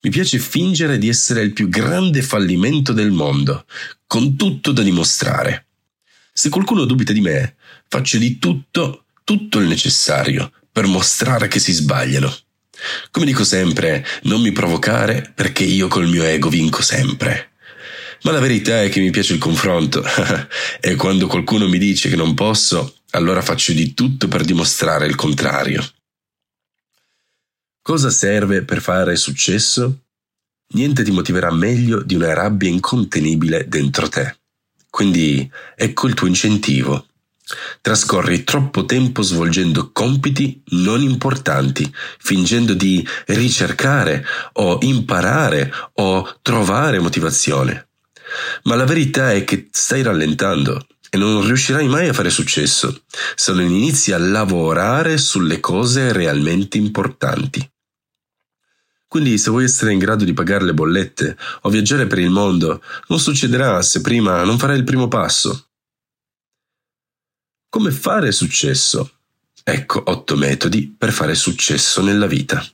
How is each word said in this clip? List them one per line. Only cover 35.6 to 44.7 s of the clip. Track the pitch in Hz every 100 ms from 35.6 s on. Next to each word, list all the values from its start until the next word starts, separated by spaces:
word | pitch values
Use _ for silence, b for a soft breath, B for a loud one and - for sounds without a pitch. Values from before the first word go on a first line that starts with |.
| B B
ecco | 110 - 131
il |
tuo | - 95
incentivo. | 90 107 104 - 67 65 69 - _ _ _ - B B B
Trascorri | - 107 - 95 87 85 -
troppo | 147 139 - 92
tempo | 123 127 -
svolgendo | 95 87 85 85 87 76 -
compiti | - 113 139 143 139 139 - -
non | 87 92 117
importanti, | 143 123 135 - - 71 67 67 71 B B B
fingendo | - 95 90 117 117
di | 92 95 92 - B B
ricercare | 104 123 - - - 135 139 87 71 B B B
o | - 98